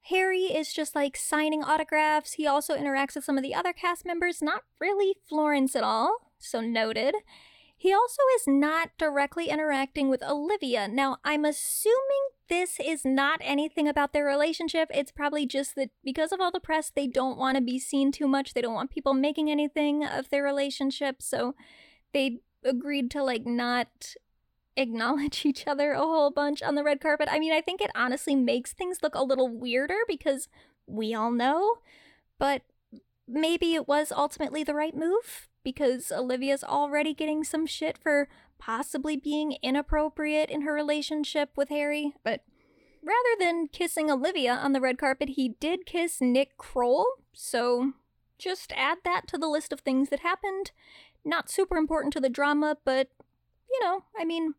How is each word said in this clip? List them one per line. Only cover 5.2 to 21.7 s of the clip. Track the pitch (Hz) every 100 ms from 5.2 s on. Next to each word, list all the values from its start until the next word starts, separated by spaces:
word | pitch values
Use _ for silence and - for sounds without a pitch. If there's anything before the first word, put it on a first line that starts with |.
| _
Florence | 302 302 294 262
at | 240
all, | 220 220 285 466 _ _
so | - 233
noted. | 226 226 220 220 262 415 - - - - _ _
He | 370
also | 392 480 - 523 494
is | -
not | 277 294 320 330 -
directly | 311 285 285 339 330
interacting | 302 311 277 269 - 269
with | 262
Olivia. | - 294 302 415 277 233 202
Now, | 240 269 -
I'm | 285 302
assuming | 302 294 - - 427 508 539 554 554 _ _
this | 349 359 -
is | 277 320
not | 262 269 277 320
anything | - 285 311 - 294
about | 294 285
their | 294
relationship. | 294 277 302 320 330 330 320
It's | 277 277
probably | - 294 302
just | 269 269 277
that | - 269 _
because | 262 269 311
of | 381
all | 359
the | 370
press, | - 311 302
they | - 277
don't | 262 262 247
wanna | 262 269
be | 247 254
seen | - 277 277
too | 277 285
much. | 277 269
They | 247
don't | 240
want | 220 269
people | - 269
making | 269 294 302 302
anything | 294 294 311 294 294
of | 294 - 269
their | 277
relationship, | 285 277 277 - 269 262 277 269
so | - - 240 - -